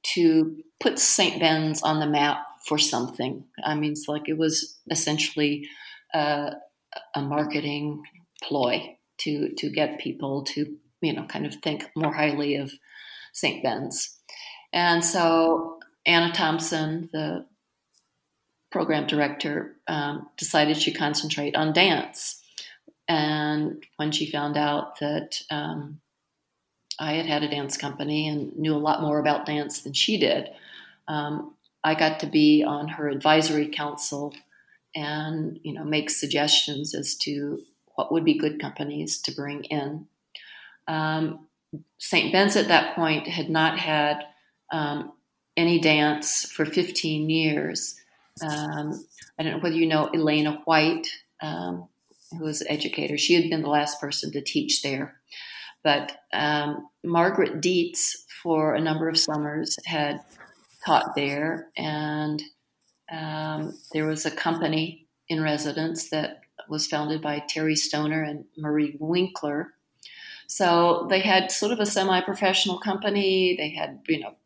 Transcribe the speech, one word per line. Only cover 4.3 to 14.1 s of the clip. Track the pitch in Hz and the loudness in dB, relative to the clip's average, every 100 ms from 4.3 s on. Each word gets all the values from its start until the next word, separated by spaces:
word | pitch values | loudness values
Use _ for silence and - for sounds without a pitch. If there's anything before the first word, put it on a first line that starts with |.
| 156 | 0
was | 160 160 - - - | 2 2 -4 -12 -2
essentially, | 156 - 151 - - 147 147 143 - - - _ | 0 2 2 0 0 0 0 -6 -16 -20 -20 _
uh, | 160 147 147 147 - - _ _ - - 143 | 0 2 0 -2 -8 -16 _ _ -16 -8 -6
a | |
marketing | 139 147 151 147 147 147 147 151 - _ _ - | -2 -2 0 -2 -4 -4 -6 -8 -14 _ _ -18
ploy | - 143 123 120 - - _ - | -4 0 2 0 -4 -18 _ -8
to, | - 147 147 - | -6 -2 -4 -4
to | 147 | -4
get | 139 147 - | -2 -2 -2
people | - - 139 139 | -8 -6 -4 -4
to, | 135 - 147 - _ _ | -4 -4 -6 -8 _ _
you | 160 | -4
know, | - - | -4 -6
kind | 151 147 | -6 -6
of | - | -6
think | 165 147 - - | -6 -6 -8 -2
more | 156 | -2
highly | 151 151 143 143 143 | 0 0 0 -2 -2
of | 135 - _ - - - - | -4 -12 _ -20 -20 -20 -10
Saint | - 160 - | -2 -2 0
Ben's. | 131 110 139 - - | -4 -4 -4 -6 -6